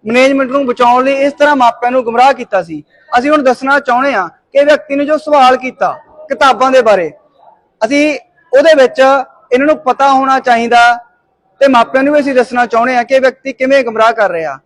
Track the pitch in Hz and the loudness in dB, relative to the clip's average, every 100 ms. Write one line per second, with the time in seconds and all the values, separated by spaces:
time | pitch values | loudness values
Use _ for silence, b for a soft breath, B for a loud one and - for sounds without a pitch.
0 | 214 240 262 277 262 277 269 247 240 247 | -2 0 0 0 -2 -4 -4 0 2 2
1 | 262 277 277 277 294 277 240 233 240 254 | 0 -2 -2 0 0 2 0 0 -4 -2
2 | 233 233 262 254 240 196 170 151 - b | -4 2 2 0 -4 -6 -6 -14 -18 b
3 | b - 285 302 262 240 262 285 277 247 | b -4 0 0 0 -2 -2 -2 0 -2
4 | 277 226 170 _ _ 277 285 294 - 277 | -2 -4 -6 _ _ 0 2 0 -2 -6
5 | 285 302 302 294 254 254 254 - 185 127 | -2 -4 0 2 4 2 -4 -6 -6 -6
6 | _ - - 254 277 220 262 262 220 196 | _ -20 -12 -2 0 0 2 2 2 0
7 | 160 - _ _ _ _ _ _ - 233 | -2 -10 _ _ _ _ _ _ -4 -2
8 | - - _ _ _ 262 311 311 247 254 | -2 -4 _ _ _ 2 4 4 2 2
9 | 262 277 254 _ _ 247 285 311 269 247 | 0 0 -4 _ _ -2 0 -2 -2 0
10 | 277 269 269 269 247 233 233 233 240 240 | 0 2 0 -2 0 -2 2 2 2 0
11 | - _ _ _ _ _ 277 247 226 262 | -8 _ _ _ _ _ 2 2 0 0
12 | 269 294 277 254 240 247 240 233 247 247 | 0 0 0 -2 -2 -2 -2 -2 -2 -2
13 | 233 269 262 254 269 262 262 277 233 226 | -2 0 0 -4 -14 -6 0 0 0 0
14 | 226 226 196 170 156 139 | 0 0 -2 -2 -8 -12